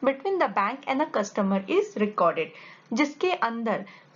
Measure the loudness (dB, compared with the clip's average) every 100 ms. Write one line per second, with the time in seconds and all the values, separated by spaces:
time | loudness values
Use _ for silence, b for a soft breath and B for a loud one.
0 | -2 0 -2 0 2 2 -2 -2 -4 -2
1 | 0 0 -2 0 2 0 2 0 0 -2
2 | -2 2 2 2 -6 B B B B 0
3 | 0 0 -2 0 -2 -2 -2 -2 -4 B
4 | B